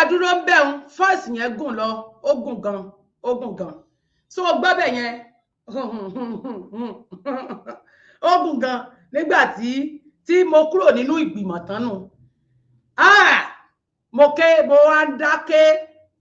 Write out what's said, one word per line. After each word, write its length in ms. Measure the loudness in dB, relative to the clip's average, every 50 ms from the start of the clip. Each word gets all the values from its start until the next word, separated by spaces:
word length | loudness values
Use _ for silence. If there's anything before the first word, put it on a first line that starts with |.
| 2
dúró 240 | 2 2 0 2 0
ń 80 | 0 0
bẹ̀ 180 | 2 2 4 4
ń, 80 | 4 2 0 -8 -12
fáàsì 460 | -18 -6 -2 0 0 0 0 -2 -8
yẹn 240 | -8 -6 -6 -6 -6
gùn 200 | -8 -8 -8 -6
lọ, 140 | -6 -6 -6 -6 -8 -12 -16 _ _
ó 160 | -2 -2 -2
gùn 280 | -2 -2 -10 -12 -8
gan, 300 | -8 -8 -8 -8 -10 -14 -20 _ _ _ _ _ -8
ó 100 | -6 -6
gùn 220 | -6 -6 -10 -10
gan. 180 | -10 -12 -12 -12 -20 _ _ _ _ _ _ _ _ _ _
So 100 | -10 -6
o 120 | -2 -2 -2
gbọ́ 200 | 0 0 0 0
bẹ̀ 160 | 0 0 -2
yẹn? 220 | -2 -4 -6 -8 -10 -12 -16 _ _ _ _ _ _ _ _ -14
<laughs> 2250 | -12 -10 -10 -10 -10 -10 -12 -12 -10 -10 -10 -10 -10 -12 -12 -12 -14 -14 -16 -16 -14 -12 -12 -12 -12 -16 -20 _ -20 -16 _ -10 -10 -10 -10 -12 -16 -16 -16 -20 -20 -20 _ _ _ _ _ _ _ _
Ó 140 | 0 0 2 2
gùn 220 | 0 -2 -4 -4
gan 260 | -4 -4 -4 -6 -8 -12 -20 _ _ _
nígbà 360 | -6 -4 -2 0 2 2 2 2
tí, 540 | 0 -6 -8 -6 -4 -6 -6 -8 -10 -16 _ _ _ _ _ 0
tí 120 | 2 2
mo 220 | 2 4 4 4 4
kúrò 260 | 4 0 2 4 4
nínú 260 | 2 2 0 -2 -2
ìgbìmọ̀ 500 | -2 -2 -4 -6 -8 -8 -8 -8 -10 -10
tán 180 | -10 -8 -8 -6
nù. 260 | -8 -8 -10 -12 -16 _ _ _ _ _ _ _ _ _ _ _ _ _ _ _ _ _ 2
Ah! 560 | 4 6 6 6 6 4 2 0 -2 -6 -12 -20 _ _ _ _ _ _ _ _ _ _ 4
Mo 200 | 4 4 4 6
ké, 320 | 4 4 4 6 4 4
mo 100 | 4 6
wá 240 | 6 6 6 4 2
ń 160 | 0 0 -2 -4
dáké. 440 | -2 -2 -2 -2 -4 0 4 4 6 6 4 2 -2 -10 _ _ _ _ _ _